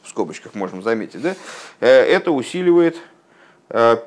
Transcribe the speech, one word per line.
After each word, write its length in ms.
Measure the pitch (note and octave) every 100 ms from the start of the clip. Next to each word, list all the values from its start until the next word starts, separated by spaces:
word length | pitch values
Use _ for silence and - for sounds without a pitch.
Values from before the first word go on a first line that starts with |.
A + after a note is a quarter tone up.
В 60 | -
скобочках 440 | - F2 D#2 -
можем 300 | G#2 F#2+ F#2+
заметить, 380 | G#2 A2+ G2 -
да? 160 | D3 F#3+ - - - -
Э, 80 | A#2
это 440 | C3 - F3+ F3+
усиливает, 640 | D3 A#2 F3+ F3+ E3+ E3+ E3 - _ _ _ _ _ _
э, 260 | A2 A#2 A2+